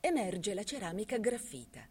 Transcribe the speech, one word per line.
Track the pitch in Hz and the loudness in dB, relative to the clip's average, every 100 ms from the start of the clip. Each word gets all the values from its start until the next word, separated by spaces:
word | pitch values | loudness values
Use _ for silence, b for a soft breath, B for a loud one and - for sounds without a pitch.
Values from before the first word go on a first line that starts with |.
emerge | 359 320 190 180 185 | 4 4 2 0 0
la | 190 208 | -2 -2
ceramica | 285 185 180 214 247 | -4 -2 -2 0 2
graffita. | 220 240 - 135 117 120 110 | 2 2 -6 -10 -12 -16 -18